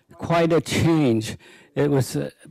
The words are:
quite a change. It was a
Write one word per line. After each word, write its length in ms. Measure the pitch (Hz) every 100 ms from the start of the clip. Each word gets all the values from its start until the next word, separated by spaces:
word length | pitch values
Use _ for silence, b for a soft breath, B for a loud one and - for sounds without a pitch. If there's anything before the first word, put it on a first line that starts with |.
| b
quite 400 | - - 170 165
a 80 | 165
change. 720 | - - 170 160 139 113 110 - B B B
It 160 | 143 143
was 260 | 139 123 143
a 160 | - - -